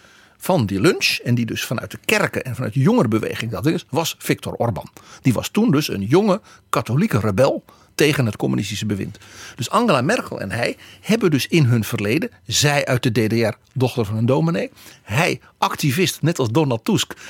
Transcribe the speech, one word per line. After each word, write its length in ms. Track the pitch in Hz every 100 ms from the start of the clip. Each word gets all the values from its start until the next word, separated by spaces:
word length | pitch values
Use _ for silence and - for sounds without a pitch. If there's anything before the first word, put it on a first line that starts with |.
| - - _ _
van 280 | - 180 98
die 160 | 98
lunch, 360 | 151 392 - -
en 120 | - 120
die 100 | 113
dus 180 | -
vanuit 280 | - 117 -
de 80 | - -
kerken 380 | 214 156 -
en 120 | 131 120
vanuit 180 | 113
de 60 | 135
jongerenbeweging 720 | 147 240 123 107 - - 113
dat 140 | - 143
is, 200 | 269 -
was 260 | 139 160 -
Viktor 360 | - - 92
Orbán. 360 | - 117 80 - - - -
Die 120 | 135
was 160 | 98 -
toen 220 | 208 233
dus 160 | 160 -
een 180 | 98 98
jonge 360 | 170 214 196 - - -
katholieke 500 | 143 - 135 220 113
rebel 440 | 107 95 139 220 - - _ -
tegen 300 | 160 143 113
het 100 | -
communistische 500 | 135 127 101 104 107
bewind. 320 | 98 101 - - - - -
Dus 140 | 120
Angela 320 | 208 240 139
Merkel 400 | 143 254 - -
en 100 | 98
hij 260 | 110 131 - - -
hebben 300 | - 226 185
dus 160 | 139 -
in 160 | 170
hun 200 | 120 120
verleden, 460 | 101 110 104 147 233 - -
zij 400 | - 147 143 131
uit 180 | 127
de 240 | 127 113 110
D 20 |
D 40 |
R, 240 | 117 110 - _
dochter 320 | 123 123 123 98
van 120 | 110
een 80 | 117
dominee, 460 | 143 165 185 262 - - -
hij, 380 | - 113 170 - - -
activist, 640 | 196 - 151 139 160 -
net 180 | 151 170
als 120 | 117
Donald 340 | 135 143 113 -
Tusk, 280 | 196 - -